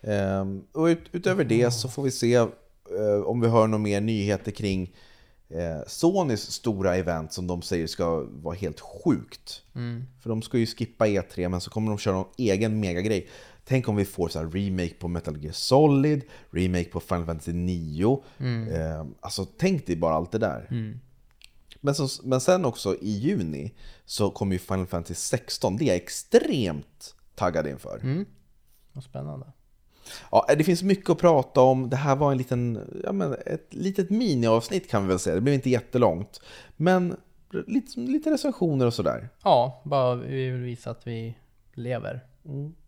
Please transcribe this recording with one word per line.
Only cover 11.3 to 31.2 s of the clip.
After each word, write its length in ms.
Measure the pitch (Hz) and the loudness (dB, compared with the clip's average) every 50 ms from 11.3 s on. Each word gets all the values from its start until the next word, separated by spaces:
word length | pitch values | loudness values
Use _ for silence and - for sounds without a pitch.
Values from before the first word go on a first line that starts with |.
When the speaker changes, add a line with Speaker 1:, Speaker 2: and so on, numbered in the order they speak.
| - - 87 90 | -6 -4 -4 -2
Speaker 1:
men 120 | 90 87 | -2 -4
så 80 | - - | -6 -6
kommer 200 | - 113 110 110 | -6 -4 -2 -2
de 60 | 107 101 | -2 -2
köra 180 | - 107 95 | -2 0 0
någon 100 | 92 95 - - - | 0 -2 -6 -6 -2
egen 420 | 127 110 95 98 110 110 107 110 | 0 2 2 2 2 0 0 0
megagrej. 480 | 104 92 87 87 95 110 110 95 - - - - - - - - _ | -2 -2 -2 -2 0 0 0 -2 -2 -6 -16 -20 -20 -20 -20 -20 _
Tänk 220 | - 127 131 120 - | 0 0 0 2 2
om 80 | 104 | 2
vi 100 | 104 98 | 0 0
får 240 | - - - 87 80 | 0 0 -2 -2 -2
så 100 | - 78 | -2 -6
här 60 | 80 | -6
remake 480 | 82 78 95 101 98 95 92 87 82 - - | -4 -4 -2 -2 0 0 -2 -2 -4 -4 -6
på 80 | - 87 | -8 -6
Metal 300 | 87 85 - 85 76 76 73 | -6 -4 -4 -6 -8 -8 -8
Gear 100 | 78 - | -10 -8
Solid, 720 | - - - 127 135 151 151 143 135 135 151 151 147 131 - - - - _ | -6 0 4 6 6 8 8 6 6 4 4 2 0 -2 -8 -20 -20 -20 _
remake 320 | - 82 92 92 90 90 85 - | -2 0 0 2 2 0 -2 -2
på 100 | - 87 | -6 -8
Final 260 | - - 92 87 82 | -4 -2 -4 -2 -2
Fantasy 280 | 82 85 80 - - 85 | -4 -6 -6 -6 -4 -4
nio. 680 | 87 87 90 90 87 82 78 76 78 92 110 135 139 - - - - | -2 -2 -2 -2 -2 -4 -6 -4 0 2 2 2 0 -2 -14 -12 -8
Speaker 2:
Mm. 380 | 135 127 120 113 113 110 - | -6 -4 -4 -4 -4 -4 -4
Speaker 1:
Ehm, 400 | 82 80 80 80 78 80 69 - _ | -4 -4 -4 -4 -6 -8 -12 -14 _
alltså, 260 | - - - - 95 - - - | -14 -10 -6 -6 -8 -8 -6 -2
tänk 300 | 170 190 190 151 - - | 0 0 0 0 -2 -2
dig 80 | 87 | -2
bara 180 | 80 82 80 80 | 0 0 0 2
allt 160 | 78 85 87 | 0 -2 -2
det 60 | - 110 | -2 -2
där. 300 | 110 - 69 58 - - | 0 0 -2 -6 -8 -8
Speaker 2:
Mm. 280 | 123 120 110 107 110 123 - - - _ _ _ _ _ - - _ - _ - - - | -6 -6 -6 -8 -10 -14 -16 -20 -20 _ _ _ _ _ -20 -20 _ -20 _ -20 -20 -4
Speaker 1:
Men 140 | - 139 147 | -2 -2 0
så, 120 | 151 143 131 - - - 123 | 0 -2 -2 -4 -6 -2 0
men 140 | 127 131 | 0 2
sen 240 | - - 180 185 180 | 4 4 4 4 2
också 300 | 127 110 - - 101 92 - | -2 -2 -2 -2 -2 -2 -2
i 80 | - 101 | -2 -4
juni 640 | 107 98 107 156 208 151 92 80 76 69 73 104 - - - - - - _ | -4 0 0 0 0 0 -2 -4 -4 -6 -8 -10 -12 -14 -20 -20 -20 -20 _
så 240 | - - - 107 98 | -12 -2 0 0 0
kommer 220 | - - - 98 95 | 0 -2 -2 -2 -2
ju 60 | 90 | -2
Final 260 | - - 95 95 92 | -2 -4 -2 -2 -2
Fantasy 280 | 90 - 87 85 - 87 | -2 -4 -6 -6 -6 -8
sexton. 640 | - - - - 113 - - - - - - 92 113 | -8 -4 -2 -2 -4 -4 -6 -8 -2 -2 -2 0 0
Det 60 | 165 | 0
är 20 | 131 | 0
jag 80 | 90 | 0
extremt 1200 | 90 - - - - - _ - 240 - 311 247 143 113 90 76 73 73 _ _ - - - - - - - _ | 0 -2 -6 -12 -12 -6 _ 4 4 4 4 -2 0 0 -2 -2 -6 -10 _ _ -20 -20 -20 -20 -20 -20 -20 _
taggad 320 | - 107 92 80 82 76 76 | -2 -2 0 0 0 -2 -2
inför. 320 | 69 64 - - 50 57 - | -6 -10 -12 -12 -12 -8 -6
Speaker 2:
Mm. 220 | 127 135 170 202 - - - _ _ _ _ _ _ _ _ _ _ _ | -4 -4 -4 -6 -8 -14 -20 _ _ _ _ _ _ _ _ _ _ _
Vad 100 | 139 127 | -18 -18
spännande. 420 | - - 135 139 147 147 135 139 - 139 _ _ _ _ _ _ _ _ _ - - - - - - | -14 -12 -12 -10 -10 -12 -14 -16 -18 -20 _ _ _ _ _ _ _ _ _ -20 -18 -18 -18 -10 4
Speaker 1:
Ja, 140 | - 107 - - 143 147 | 4 4 6 6 4 4
det 60 | 156 | 6
finns 200 | 180 175 170 185 | 4 2 2 4
mycket 260 | 196 196 196 - - | 2 0 2 2 0
att 80 | 170 | 2
prata 420 | 156 | 6